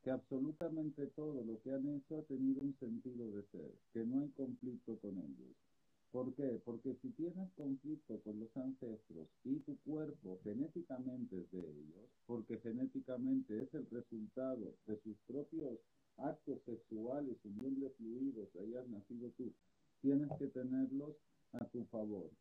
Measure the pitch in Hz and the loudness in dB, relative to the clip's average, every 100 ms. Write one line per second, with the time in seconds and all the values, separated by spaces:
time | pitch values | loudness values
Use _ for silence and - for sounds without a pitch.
0 | 131 131 - 131 147 151 170 160 156 139 | 2 0 2 2 2 2 0 2 0 0
1 | 139 - 151 139 110 110 127 135 139 143 | -4 -2 -2 0 -2 -2 0 2 2 0
2 | - 156 156 262 269 135 143 135 120 113 | -2 -4 -2 4 6 6 4 0 -2 -2
3 | 127 120 113 101 101 90 76 - _ 113 | -2 -4 -2 -4 -6 -8 -8 -12 _ 0
4 | 113 135 147 139 127 120 127 120 - 110 | 4 4 4 0 -2 -2 -4 -4 -6 -4
5 | 101 95 76 64 64 64 _ _ _ _ | -2 -4 -4 -8 -12 -18 _ _ _ _
6 | _ 127 127 131 139 113 - 113 135 127 | _ -2 0 0 0 0 -2 -2 -2 -2
7 | 131 123 170 180 190 - 143 135 147 151 | -4 -2 -2 -2 -6 -2 -2 0 -2 -6
8 | - 107 107 107 113 - 131 131 120 110 | -4 -6 -4 -6 -4 -2 -2 -4 -6 -6
9 | - 82 78 _ 123 147 - 135 139 151 | -8 -12 -12 _ 0 0 0 -6 -2 -2
10 | 156 147 92 92 107 107 311 180 - 127 | -2 -4 -8 -4 -2 0 0 -2 -4 -4
11 | 127 123 117 92 90 92 82 73 76 87 | -2 -2 -2 -4 -4 -4 -4 -8 -12 -14
12 | 117 _ - 117 107 110 113 120 131 135 | -20 _ -2 -2 0 -2 -2 0 2 0
13 | 131 127 131 131 131 107 131 156 120 120 | -2 0 6 4 4 0 0 -4 -2 -4
14 | - 113 107 - 131 127 92 - - 107 | -4 -6 -4 0 2 2 -2 -6 -4 -2
15 | 110 107 - 139 - - 139 113 - _ | -2 -8 -4 -4 -2 -2 -2 -4 -10 _
16 | _ - 139 160 - 131 - 113 - 110 | _ -2 -2 -2 -2 -4 -2 -6 -4 -2
17 | 117 143 139 107 107 104 131 135 135 - | 0 0 0 -2 -6 -2 0 2 0 -2
18 | 113 120 135 113 98 85 104 123 127 104 | -4 0 0 0 -6 -4 -4 -2 -4 -6
19 | 101 120 120 - 120 - _ _ _ _ | -6 -6 -6 -4 -6 -6 _ _ _ _
20 | 135 139 147 147 139 131 127 131 131 135 | 8 8 6 0 0 0 2 4 4 2
21 | 147 151 _ _ _ - 107 123 113 113 | -2 -8 _ _ _ -4 -2 -2 -2 -2
22 | 107 101 80 - | 0 -2 -4 -10